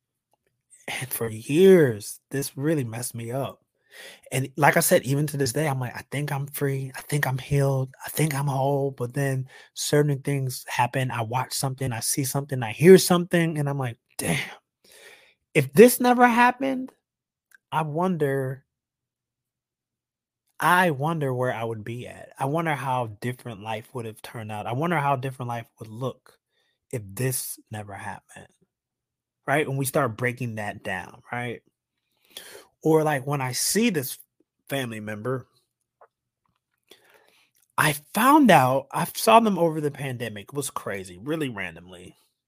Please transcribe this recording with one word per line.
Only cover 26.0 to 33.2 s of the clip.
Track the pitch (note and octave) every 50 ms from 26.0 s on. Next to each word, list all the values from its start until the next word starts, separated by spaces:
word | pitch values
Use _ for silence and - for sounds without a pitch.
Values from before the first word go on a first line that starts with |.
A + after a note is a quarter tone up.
| C3+ B2 - _ _ - _ _ _ _ _ _ _ _ _ _ _ _
if | - A#2+ G#2
this | F#2+ G2 A2 B2+ C3 B2+ - - - - - - -
never | A2+ G#2+ G#2 G2+ G2
happened." | G2 G#2 G2+ F#2 - - _ - - F#2+ - _ _ _ _ _ _ _ _ _ _ _ _ _ _ _ _ _ _ _
Right? | D3+ C#3 D#3 D#3+ -
When | C3+
we | C3+ C#3
start | B2+ - D#3+ C#3 A#2+ G#2+
breaking | - B2+ B2 B2 B2+ B2+ A#2 A2
that | A2 G#2 G2+ G2 G2+ -
down, | G#2 F#2+ F#2 F2 - - - - -
right? | A#2+ A#2+ A#2+ A#2+ G#2+ - _ _ _ _ _ _ _ _ _ _ _ _ _ _ - - - - - - - _ _ _
Or, | - D#3 D#3+ D#3 D3+
like, | D#3 D3+ C3+